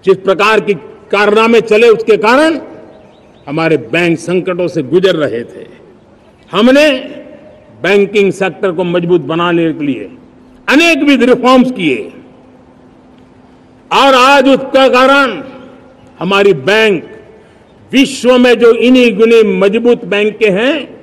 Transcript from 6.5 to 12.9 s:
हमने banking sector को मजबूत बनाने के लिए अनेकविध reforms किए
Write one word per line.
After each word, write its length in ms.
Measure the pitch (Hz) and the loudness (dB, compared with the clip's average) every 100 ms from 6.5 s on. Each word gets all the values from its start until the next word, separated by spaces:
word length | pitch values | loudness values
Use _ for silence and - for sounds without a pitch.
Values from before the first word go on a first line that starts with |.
हमने 640 | 175 233 277 302 254 - - - - - - - - | 0 2 4 2 -2 -8 -18 -20 -20 -20 -20 -20 -8
banking 500 | 170 202 196 208 196 | -2 0 0 0 -2
sector 400 | - 190 147 196 | -2 -6 -4 -6
को 120 | 170 | -4
मजबूत 360 | 180 175 170 175 | -4 -4 0 -2
बनाने 520 | 139 165 175 170 165 | -2 -4 -2 -2 -2
के 120 | 135 | -4
लिए 280 | 143 117 98 - - _ - - - | -6 -8 -12 -20 -20 _ -20 -14 -2
अनेकविध 540 | 269 339 302 285 262 | 0 2 0 0 2
reforms 480 | 247 240 247 262 - | 2 2 2 2 2
किए 400 | 202 160 117 85 - - - - _ _ _ - | -2 -6 -6 -10 -20 -20 -20 -20 _ _ _ -20